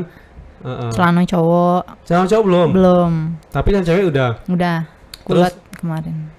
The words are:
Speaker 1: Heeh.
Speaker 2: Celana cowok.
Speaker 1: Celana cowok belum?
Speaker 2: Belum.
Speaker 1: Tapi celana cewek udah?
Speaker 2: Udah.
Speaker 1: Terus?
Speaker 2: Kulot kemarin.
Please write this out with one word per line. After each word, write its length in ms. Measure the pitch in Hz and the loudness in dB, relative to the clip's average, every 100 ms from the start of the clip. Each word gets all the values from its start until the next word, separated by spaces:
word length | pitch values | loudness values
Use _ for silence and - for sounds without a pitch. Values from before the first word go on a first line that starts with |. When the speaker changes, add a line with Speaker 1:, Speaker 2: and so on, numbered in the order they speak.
| 175 - - - - - | -6 -14 -20 -20 -20 -16
Speaker 1:
Heeh. 320 | 131 127 120 | -12 -8 -6
Speaker 2:
Celana 320 | 113 175 175 | 0 2 2
cowok. 580 | 180 175 165 175 175 180 - - | 2 0 2 2 2 0 -4 -16
Speaker 1:
Celana 240 | - 175 185 | -2 0 2
cowok 160 | 214 | 2
belum? 260 | 202 180 165 185 | 2 2 2 4
Speaker 2:
Belum. 380 | 185 180 170 165 160 165 - 139 | 4 4 2 -2 -4 -8 -8 -2
Speaker 1:
Tapi 120 | 139 | 0
celana 160 | 202 170 | 0 0
cewek 160 | 175 190 | 0 2
udah? 180 | 135 123 113 - | 0 -2 -4 -4
Speaker 2:
Udah. 260 | 175 175 165 160 - - - | -2 0 -2 -6 -14 -20 -20
Speaker 1:
Terus? 0 | |
Speaker 2:
Kulot 320 | - 175 180 180 - - | -2 2 2 -2 -16 -12
kemarin. 360 | 170 160 160 160 156 | -8 -8 -8 -10 -12